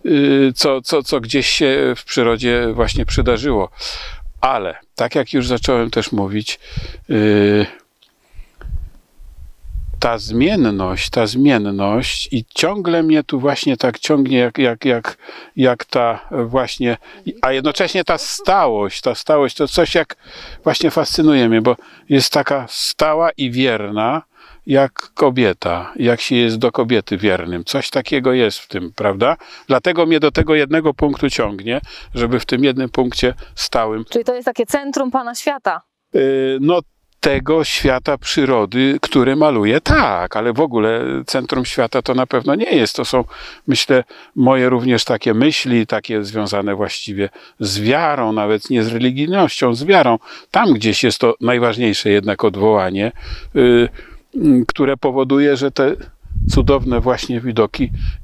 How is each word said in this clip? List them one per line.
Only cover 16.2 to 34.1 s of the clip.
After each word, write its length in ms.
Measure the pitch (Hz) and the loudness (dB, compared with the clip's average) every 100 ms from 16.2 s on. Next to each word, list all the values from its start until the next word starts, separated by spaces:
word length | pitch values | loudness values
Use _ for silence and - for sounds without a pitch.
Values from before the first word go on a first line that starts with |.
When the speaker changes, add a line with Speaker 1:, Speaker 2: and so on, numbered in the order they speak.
| - | -6
Speaker 1:
właśnie, 680 | 147 117 131 - - 120 113 - - - - | -6 -2 -2 -2 -4 -4 -4 -8 -14 -12 -4
a 100 | 131 | -2
jednocześnie 520 | 131 147 - 180 185 | 0 -2 -2 -2 -2
ta 140 | 175 160 | -2 -2
stałość, 840 | - - - 196 147 107 101 - | -2 -6 0 2 2 0 -2 -4
ta 140 | 127 113 | -4 -4
stałość, 400 | - 151 131 - | 2 2 2 0
to 120 | 147 | -2
coś 280 | - 160 170 | 2 2 2
jak 200 | 151 - - - - - | -2 -8 -20 -20 -18 -4
właśnie 280 | 165 - 156 | -2 0 0
fascynuje 580 | 160 139 - 156 139 117 | 0 -2 2 4 4 4
mnie, 120 | 113 | 4
bo 140 | 120 117 - - - | 2 0 -6 -20 0
jest 240 | 139 - | 0 2
taka 320 | 147 - 139 117 | 0 0 -4 -4
stała 600 | - - - 156 156 165 | -8 -8 0 0 2 0
i 200 | - 127 | 0 -4
wierna, 720 | 123 131 110 101 104 117 156 - _ - - - | 0 0 0 -2 -2 -2 -2 -6 _ -20 -18 0
jak 260 | 135 135 - - | 2 2 -2 -12
kobieta, 800 | - 143 127 107 87 90 87 87 - | 0 2 4 2 0 -4 -4 -6 -2
jak 260 | 117 117 | 0 0
się 140 | - 123 | 0 2
jest 220 | 117 113 | 2 2
do 140 | 120 | 0
kobiety 460 | - 117 113 - 95 | 0 0 0 0 -2
wiernym. 460 | 104 92 85 87 | 0 0 -2 -8
Coś 260 | - 139 - | -4 -6 -2
takiego 440 | 139 - 143 127 | -4 -2 0 2
jest 260 | 127 110 - | 2 2 -2
w 80 | - | -10
tym, 240 | 90 87 - | -10 -10 -4
prawda? 420 | 104 98 123 165 - - - | -2 0 0 0 -6 -20 0
Dlatego 380 | 131 180 170 165 | 0 2 0 2
mnie 140 | 156 | 2
do 120 | 147 | 2
tego 240 | - - 156 | 0 2 2
jednego 380 | 139 160 156 | 2 0 0
punktu 360 | - 147 135 139 | 0 -2 0 -2
ciągnie, 520 | - 107 98 107 135 - - - 120 | 0 -2 -4 -6 -6 -6 -18 -12 -4
żeby 240 | 120 120 | -2 -2
w 60 | - | -2
tym 180 | 127 | 0
jednym 260 | 139 127 131 | 2 0 -4
punkcie 440 | - 123 - 127 - - - | -2 -2 0 -2 -2 -14 -10
stałym 500 | - 120 110 110 | -4 -2 -2 -4
Speaker 2:
Czyli 160 | 110 | -4